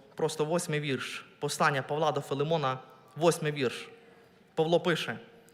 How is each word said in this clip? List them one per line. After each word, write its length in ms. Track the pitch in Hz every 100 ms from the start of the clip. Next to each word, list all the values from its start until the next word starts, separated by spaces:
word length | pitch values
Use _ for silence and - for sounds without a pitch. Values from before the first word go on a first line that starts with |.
| -
просто 300 | - 160 -
восьмий 360 | 151 170 170 151
вірш. 460 | 147 127 - - - -
Послання 440 | 147 - 160 139
Павла 300 | 127 151 156
до 80 | 139
Филимона, 580 | - 139 143 165 135 131 - - - -
восьмий 360 | 170 160 151
вірш. 360 | 147 123 - - - - - - - _
Павло 260 | - 160 170
пише: 380 | 180 160 - 113 - - -